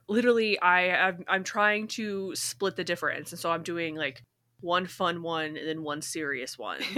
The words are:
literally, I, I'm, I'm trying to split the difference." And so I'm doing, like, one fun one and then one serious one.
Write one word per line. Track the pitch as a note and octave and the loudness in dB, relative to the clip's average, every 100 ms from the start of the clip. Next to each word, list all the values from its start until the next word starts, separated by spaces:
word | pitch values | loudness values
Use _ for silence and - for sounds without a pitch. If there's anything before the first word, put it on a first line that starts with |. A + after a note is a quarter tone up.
| - | 0
literally, | G#3+ B3 A#3 A3 G3 | 4 6 6 4 4
I, | F3+ F3+ F3+ F3 F#3 | 6 6 6 4 2
I'm, | F3 - | 0 -2
I'm | F#3+ | -2
trying | F#3 G#3+ G#3 G#3 A3 | 0 2 4 2 -2
to | - G#3+ G3 F#3+ - | -6 -4 -4 -4 -4
split | - - F#3+ F#3 | -6 -2 -2 -2
the | |
difference." | F3 F3 D#3 - D3+ | -4 -2 -2 -4 -8
And | E3+ | -6
so | E3+ | -2
I'm | E3 | -2
doing, | E3+ E3+ E3 D#3 | -2 -4 -4 -4
like, | D3 C3 - _ _ _ | -6 -6 -20 _ _ _
one | F3 F3+ F#3 | 0 2 0
fun | - F3+ E3+ | 0 0 0
one | E3 D#3+ D#3 D3+ | -2 -2 -2 -4
and | D3+ | -6
then | D#3+ | -4
one | D3+ D3 | -4 -6
serious | D3+ D#3+ D3+ C3+ B2+ - | -4 -4 -4 -4 -6 -8
one. | G#2+ D#2+ - | -8 -6 -4